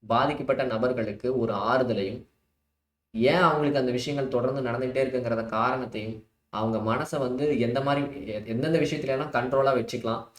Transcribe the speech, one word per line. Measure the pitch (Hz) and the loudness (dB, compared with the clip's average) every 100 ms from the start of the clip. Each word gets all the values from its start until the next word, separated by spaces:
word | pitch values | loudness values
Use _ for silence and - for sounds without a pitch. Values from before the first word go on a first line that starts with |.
| 110 | 2
பாதிக்கப்பட்ட | 117 139 147 - 131 | 2 2 0 -2 0
நபர்களுக்கு | 127 113 123 120 107 101 123 131 | 0 0 0 0 -4 -4 -2 0
ஒரு | 113 | 0
ஆறுதலையும், | 101 107 131 123 104 98 110 - _ _ _ _ _ _ _ _ | 0 2 2 2 0 -2 -6 -12 _ _ _ _ _ _ _ _
ஏன் | 113 123 165 | 0 4 6
அவங்களுக்கு | 175 151 147 139 | 4 4 2 2
அந்த | 127 | 0
விஷயங்கள் | 123 147 143 131 | -2 -2 -2 0
தொடர்ந்து | 123 127 135 | 0 0 -2
நடந்துகிட்டே | 127 117 127 135 135 | -2 -2 -2 0 0
இருக்குங்கிறத | 127 120 113 113 | 0 0 -2 -2
காரணத்தையும், | 110 117 131 123 113 107 107 - _ _ | 0 0 0 -4 -6 -8 -10 -14 _ _
அவங்க | 101 110 110 107 120 | -4 0 0 0 0
மனசை | 156 156 | -2 -2
வந்து | 127 127 147 135 | -2 0 0 2
எந்த | 117 127 | 2 2
மாதிரி, | 135 143 143 - - | 2 0 0 -6 -8
எ-, | 107 107 | -8 -4
எந்தெந்த | 113 151 165 | -2 2 2
விஷயத்துல | 147 151 135 | 2 0 -2
எல்லாம் | 135 151 | -2 0
கண்ட்ரோலா | 123 127 135 135 131 | -2 0 2 4 2
வச்சுக்கலாம், | 113 123 113 117 113 | 0 -4 -4 -4 -6